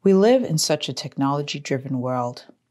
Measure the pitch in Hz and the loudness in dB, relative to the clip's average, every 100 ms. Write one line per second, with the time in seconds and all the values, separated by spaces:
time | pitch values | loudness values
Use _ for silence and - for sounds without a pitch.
0 | 196 190 214 262 233 156 - 151 - 131 | 6 6 6 4 2 -2 0 -2 -2 -8
1 | 143 - 139 143 143 147 147 135 135 131 | -10 -4 -2 -2 -4 -10 -6 -6 -4 -6
2 | 127 127 123 123 - _ _ | -4 -4 -4 -8 -20 _ _